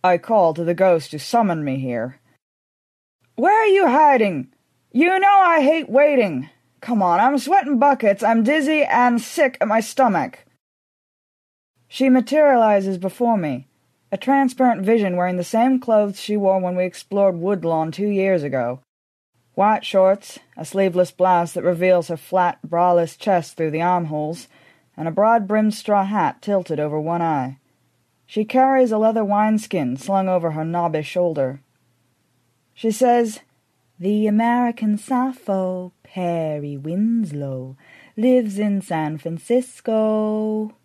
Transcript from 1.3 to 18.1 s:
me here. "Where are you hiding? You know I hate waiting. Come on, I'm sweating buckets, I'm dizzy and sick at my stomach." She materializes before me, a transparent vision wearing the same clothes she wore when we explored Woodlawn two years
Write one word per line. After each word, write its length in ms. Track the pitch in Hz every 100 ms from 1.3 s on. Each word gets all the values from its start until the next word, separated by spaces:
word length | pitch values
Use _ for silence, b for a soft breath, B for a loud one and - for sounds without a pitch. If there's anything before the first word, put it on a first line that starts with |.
| 233 214 160 147
me 140 | 135
here. 400 | 131 120 117 - _ _ _ _ _ _ _ _ _ _ _ -
"Where 260 | 285 427
are 60 | 440
you 200 | 381 349
hiding? 600 | 262 302 262 208 160 127 _ _ _ _
You 280 | 233 339 381
know 200 | 392 403
I 220 | 370 330
hate 280 | 277 330 294
waiting. 600 | 240 294 277 208 135 143 _ _ _
Come 240 | - 233
on, 160 | 185 175
I'm 180 | 240 285
sweating 400 | 247 381 285 262
buckets, 460 | 285 269 214 202
I'm 200 | 214 226
dizzy 400 | 220 302 277 311
and 380 | 285 - 247 233
sick 360 | - - 277 262
at 80 | 214
my 140 | 220
stomach." 640 | 214 - 262 180 113 - _ _ _ _ _ _ _ _ _ _ _ _ _ _ _
She 200 | - 269
materializes 880 | 254 - 294 294 254 220 202 196 185
before 400 | 185 - 240 226
me, 300 | 156 131 139 _ _ _ _
a 60 | 196
transparent 680 | - 277 269 - 254 226
vision 320 | 190 226 202 180
wearing 220 | 180 180
the 60 |
same 360 | 175 220 247 262
clothes 400 | 254 214 208 196
she 180 | - 208
wore 220 | 196 190
when 160 | 180 180
we 100 | 180
explored 540 | - - 196 196 175
Woodlawn 520 | 175 202 165 160 160
two 160 | 160
years 340 | 208